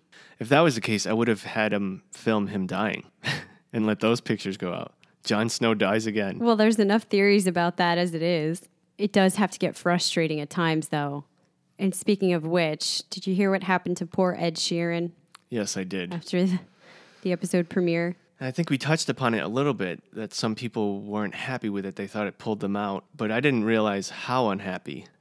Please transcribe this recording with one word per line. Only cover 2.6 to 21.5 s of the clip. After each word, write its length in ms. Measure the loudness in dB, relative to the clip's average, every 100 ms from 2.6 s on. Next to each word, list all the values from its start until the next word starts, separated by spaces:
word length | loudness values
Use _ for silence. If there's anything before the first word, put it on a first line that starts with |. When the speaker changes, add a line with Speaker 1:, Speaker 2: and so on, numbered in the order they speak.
| -2
Speaker 1:
dying 380 | -2 -2 -4 -10 _
<laughs> 480 | -6 -6 -8 -20 _
and 140 | -2 0
let 160 | 2
those 180 | 2 2
pictures 380 | 0 -4 -4 -4
go 160 | -6
out. 200 | -6 -10 -16 _ _
Jon 240 | -2 0 0
Snow 260 | 2 2 4
dies 300 | 2 2 0
again. 340 | -2 -2 0
Speaker 2:
Well, 180 | 2 4
there's 220 | 4 4
enough 240 | 4 2
theories 440 | 2 2 6 4 4
about 300 | 2 0 2
that 200 | 2 2
as 160 | 0
it 80 | 0
is. 400 | 0 0 0 -4 -10 _ _ -4
It 160 | 0
does 220 | 4 4 4
have 140 | 0
to 80 | 0
get 180 | -4 -2
frustrating 640 | 0 2 0 0 0 -2
at 80 | -4
times, 400 | 0 2 2 0
though. 340 | -2 -2 -6 -10 _ _ _ _ -4
And 160 | -2 0
speaking 380 | 0 2 2
of 120 | 2 2
which, 580 | 2 2 0 -4 -4 -6
did 160 | -8 -2
you 80 |
hear 160 | 2 2
what 140 | 2
happened 320 | 2 0 0 -4
to 80 | -4
poor 300 | 0 0 2
Ed 180 | -2 -2
Sheeran? 560 | -2 -2 -2 -2 -4 -8 _ -20 _
Speaker 1:
Yes, 280 | -4 -2 -4
I 60 | -4
did. 280 | -4 -4
Speaker 2:
After 300 | -8 -4 0 2
the, 140 | 0 -4 _ -20 -20 -20 -8
the 100 | -4
episode 380 | -4 0 0 0
premiere? 480 | 0 0 0 -2 -6 _ _
Speaker 1:
I 100 | -6
think 180 | -4 -2
we 80 | 0
touched 300 | 2 0 0
upon 240 | 0 2 2
it 40 |
a 80 | 0
little 260 | 0 0
bit, 280 | 0 -4 -6 _
that 200 | -12 -10
some 200 | -4 -4
people 460 | -4 -6 -2 -2 -4
weren't 320 | -6 -4 -4
happy 360 | -6 -8